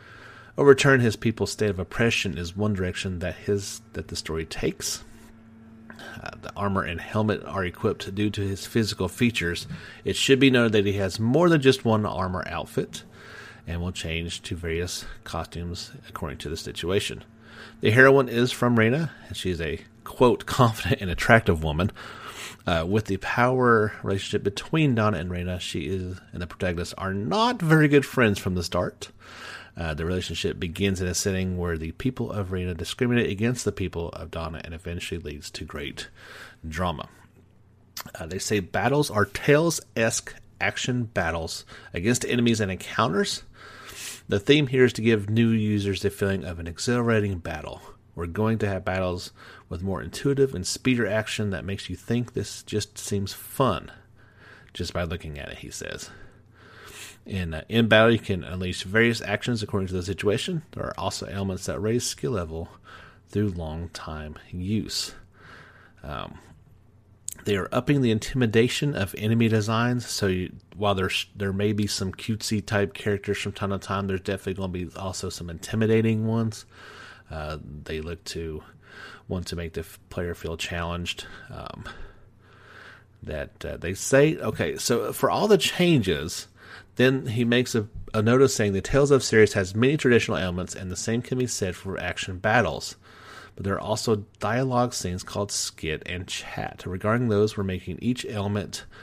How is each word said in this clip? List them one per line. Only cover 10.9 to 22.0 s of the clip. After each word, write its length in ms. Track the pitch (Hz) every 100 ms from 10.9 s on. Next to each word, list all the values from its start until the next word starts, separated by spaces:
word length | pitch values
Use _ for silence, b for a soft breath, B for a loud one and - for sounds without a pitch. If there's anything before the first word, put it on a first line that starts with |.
has 260 | 98 95 98
more 280 | 110 143 175
than 140 | 160
just 240 | 131 131 117
one 200 | 110 104
armor 380 | 67 92 90 -
outfit 560 | 82 - - - - - B B B B B B
and 140 | 85
will 100 | 90
change 500 | 90 82 82 85 -
to 120 | - 85
various 500 | 85 82 87 - - -
costumes 680 | - 82 82 85 85 90 - 135 -
according 300 | - 78 67
to 100 | 71
the 80 | -
situation. 680 | - - 85 98 - 55 - - B B B B
The 100 | 107
heroine 380 | 117 135 139 127
is 220 | 117 127
from 260 | - 123 117
Rena, 340 | 110 143 160 - -
and 100 | 98
she 140 | 92
is 100 | 82
a, 200 | 80 80 - -
quote, 420 | - - 127 - -
<laughs> 20 |
confident 540 | - 117 110 - -
and 100 | 95
attractive 520 | 85 - 113 - 80
woman. 280 | 78 76 101 -